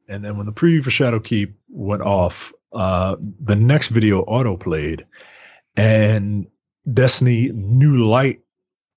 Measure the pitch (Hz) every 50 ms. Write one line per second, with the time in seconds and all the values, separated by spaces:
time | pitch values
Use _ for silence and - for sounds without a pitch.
0 | _ - 101 101 101 104 104 101 101 104 104 - - 170 165 160 139 131 110 -
1 | 147 123 117 110 110 - 120 104 101 98 - - _ - 262 175 101 95 104 101
2 | - 98 101 95 90 85 - - - - - _ _ _ - 110 95 95 92 90
3 | 92 95 98 - - 104 95 - 147 107 101 104 110 123 143 151 - - 113 113
4 | 107 110 101 95 - - 110 123 131 117 95 90 - 92 80 78 73 78 80 73
5 | - _ _ - - - - - - - - _ _ _ _ - 104 110 110 110
6 | 107 107 110 107 101 101 104 101 92 - _ _ _ _ _ _ _ - 123 117
7 | 123 - - - 131 123 120 113 120 135 - 117 98 98 117 131 139 151 143 127
8 | 117 107 110 127 135 139 120 - _ _ _ _ _ _ _ _ _ _ _